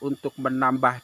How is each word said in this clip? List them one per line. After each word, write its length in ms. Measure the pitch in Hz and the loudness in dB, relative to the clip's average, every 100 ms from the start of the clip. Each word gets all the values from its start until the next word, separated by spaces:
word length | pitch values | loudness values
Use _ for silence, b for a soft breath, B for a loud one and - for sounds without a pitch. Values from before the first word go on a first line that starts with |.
untuk 320 | 139 135 139 - | -6 -4 -6 -4
menambah 640 | 131 131 131 131 127 127 | -2 2 2 4 2 0